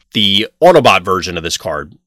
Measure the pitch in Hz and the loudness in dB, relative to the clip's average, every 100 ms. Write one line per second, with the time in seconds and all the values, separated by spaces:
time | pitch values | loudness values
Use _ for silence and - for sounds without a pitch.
0 | _ 117 101 98 107 - 170 170 120 95 | _ -2 0 0 -4 0 4 4 4 2
1 | 92 92 85 87 82 - 90 76 71 - | 0 -4 -4 -8 -8 -8 -8 -10 -10 -18